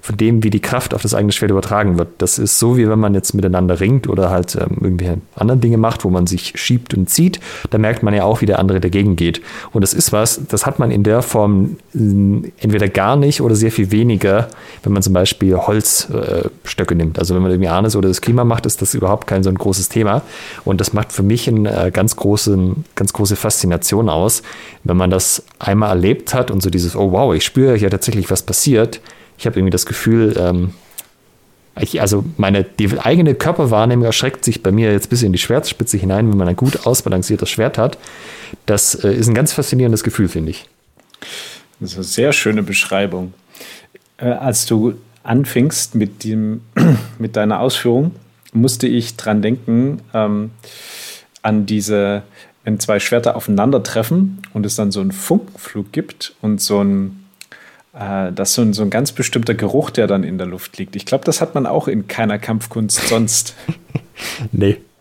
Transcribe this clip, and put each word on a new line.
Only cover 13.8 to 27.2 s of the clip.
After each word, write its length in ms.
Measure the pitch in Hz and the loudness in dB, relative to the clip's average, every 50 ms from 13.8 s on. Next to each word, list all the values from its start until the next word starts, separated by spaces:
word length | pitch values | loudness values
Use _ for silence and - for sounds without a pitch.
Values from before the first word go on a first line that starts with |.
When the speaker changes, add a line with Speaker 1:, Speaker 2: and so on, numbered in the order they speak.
| 101 92 | 0 2
Speaker 1:
weniger, 580 | 104 107 117 120 113 92 - 98 95 107 120 - - - - - - - - | 2 2 4 4 2 2 2 2 2 2 0 -2 -8 -20 -20 -20 -20 -6 -2
wenn 80 | 101 | 0
man 120 | 101 98 92 | 0 2 2
zum 100 | 98 95 | 2 4
Beispiel 420 | 90 92 95 - - 98 95 92 | 4 2 2 0 2 2 2 4
Holz, 540 | 87 - - 104 107 101 - - - - - | 2 2 0 0 0 0 0 -2 -2 -2 -4
äh, 400 | - 113 - - - - - - - - _ | -4 -4 -2 -2 -2 -2 -2 -4 -8 -10 _
Stöcke 300 | - - - 92 - 87 | -10 -4 -4 -2 0 2
nimmt. 220 | 82 82 80 - | 0 0 0 0
Also 160 | - 87 90 90 | -2 -2 0 2
wenn 80 | 90 | 2
man 100 | 92 92 | 2 2
irgendwie 180 | 92 90 95 85 | 2 2 2 2
Arnis 260 | 82 92 104 113 107 | 2 2 2 2 2
oder 140 | 101 95 95 | 2 2 2
das 100 | 92 - | 0 0
Klima 240 | - - 117 123 123 | 0 0 2 2 2
macht, 220 | 117 117 113 - | 2 0 0 -2
ist 160 | 123 - - | -4 -4 -2
das 120 | 95 - - | -4 -4 -2
überhaupt 320 | - - 92 101 110 - | -2 0 0 0 -2 -2
kein 160 | - 98 95 | -2 0 0
so 80 | 95 95 | 2 0
ein 80 | 95 | 0
großes 300 | 95 - 101 95 95 92 | 0 0 -2 -2 -2 -4
Thema. 340 | - - 110 110 104 101 143 - - - - - - - - - | -2 0 0 2 2 0 0 -2 -6 -18 -18 -18 -16 -18 -8 -2
Und 160 | - 101 90 | -2 0 0
das 100 | 101 - | 0 -2
macht 220 | - 104 - - - | -2 -2 -4 -4 -2
für 100 | - 98 | -2 0
mich 240 | 98 113 120 - | 2 2 0 0
eine, 380 | - 117 110 104 104 107 87 87 | 0 0 2 2 0 0 0 -2
äh, 60 | 92 | 0
ganz 260 | 90 92 98 113 - | 0 0 0 0 -2
große, 580 | - - 101 104 104 - 110 101 95 92 92 92 - 156 - _ | -2 0 0 0 2 2 2 2 2 2 0 0 -4 -6 -8 _
ganz 200 | - 98 101 - | -4 -4 -4 0
große 240 | - 107 98 101 | -2 0 0 0
Faszination 720 | - - 107 - - - 92 85 82 - - - 101 117 104 | 0 -2 -2 -2 0 0 0 0 0 -2 0 0 2 2 2
aus, 340 | 76 80 90 113 117 - - - - - - - - - _ | 2 2 2 0 0 -2 -6 -12 -20 -18 -20 -20 -20 -10 _
wenn 140 | - 90 | 0 2
man 140 | 90 92 90 | 2 4 4
das 320 | 92 92 - - - - - _ _ _ | 2 2 0 0 -2 -4 -6 _ _ _
einmal 320 | - - 98 104 110 101 | -2 0 2 2 2 2
erlebt 420 | 95 90 87 98 123 - - - - | 2 2 2 2 2 0 -2 -4 -2
hat 180 | 131 123 - | -2 -2 0
und 100 | 107 98 | -2 -2
so 80 | 90 95 | 0 0
dieses, 240 | 85 92 87 87 - | 0 0 -2 -2 0
"Oh 160 | 98 101 98 90 | 0 0 2 2
wow, 200 | 98 | 2